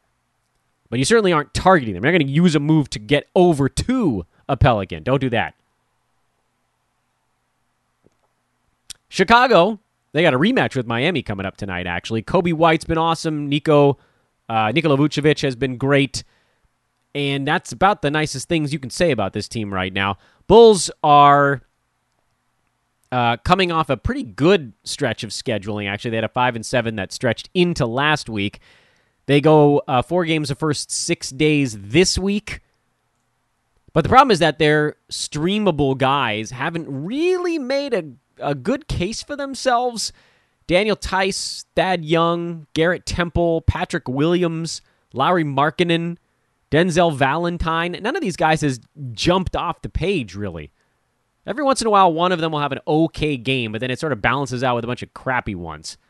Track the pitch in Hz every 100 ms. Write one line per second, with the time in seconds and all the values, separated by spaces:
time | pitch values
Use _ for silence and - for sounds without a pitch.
0 | _ _ _ _ _ _ _ _ - 120
1 | 135 220 190 160 143 - 185 180 113 90
2 | 131 180 139 147 175 151 147 156 135 117
3 | 104 143 - 185 180 143 135 - - 262
4 | 185 98 - _ - 131 139 107 95 82
5 | 80 139 131 113 78 - _ _ _ _
6 | _ _ _ _ _ _ _ _ _ _
7 | _ _ _ _ _ _ _ _ _ _
8 | _ _ _ _ _ _ _ _ - -
9 | _ - 190 233 254 190 190 214 _ _
10 | _ 147 170 127 202 254 120 131 117 117
11 | 156 160 107 98 95 - 98 90 90 87
12 | - 110 - 180 175 156 165 160 - 160
13 | 165 165 160 151 143 147 - 147 143 123
14 | _ _ _ _ - 113 107 147 165 139
15 | 147 147 151 143 143 117 131 123 135 143
16 | 135 - - _ _ _ _ _ _ _
17 | _ 143 143 139 139 175 - 120 190 208
18 | 143 156 156 131 - 170 147 139 120 -
19 | 175 113 95 107 - 117 101 98 92 98
20 | 98 98 _ _ - 214 233 190 - -
21 | 151 147 143 143 143 131 - _ _ _
22 | _ _ _ _ _ _ _ _ _ _
23 | - 127 120 117 - 185 180 165 156 135
24 | - 269 123 92 160 196 123 - - -
25 | 131 107 107 - - 107 101 104 101 101
26 | 120 113 107 123 123 117 107 127 113 107
27 | 92 - 123 - - 180 175 160 120 123
28 | 151 151 - 107 101 - _ _ _ _
29 | _ _ - 143 156 156 147 143 - 127
30 | - 175 165 160 143 139 160 139 - -
31 | - 170 - 135 151 147 131 107 98 143
32 | 185 190 196 208 - - _ _ _ _
33 | _ _ _ _ _ _ _ _ _ 160
34 | 175 247 277 165 160 - 151 151 147 -
35 | - - - 151 170 208 202 143 139 135
36 | 131 143 120 107 110 123 156 165 147 135
37 | 170 277 349 370 359 330 247 277 285 196
38 | 156 120 _ - 143 143 127 277 - -
39 | 175 - - 294 277 254 262 240 247 220
40 | - - _ _ _ _ - 175 214 190
41 | - 190 185 - - - - - 180 180
42 | 151 165 170 170 170 165 147 156 165 170
43 | - - 170 175 170 165 - 160 180 165
44 | - 131 160 180 170 165 165 - _ _
45 | _ 117 151 180 151 135 151 - 175 165
46 | 170 170 _ _ _ _ - 147 180 160
47 | 170 135 135 160 175 170 160 165 175 170
48 | 214 359 240 - 160 156 147 120 _ 151
49 | 131 104 165 185 175 143 165 - - -
50 | 170 185 107 101 101 82 76 _ _ _
51 | _ _ _ _ - 247 269 262 226 202
52 | 185 160 180 175 160 151 143 131 - 151
53 | 165 - 151 131 113 135 110 107 127 123
54 | 156 113 117 131 131 123 127 120 113 123
55 | 101 - 135 123 - 90 85 78 - -
56 | _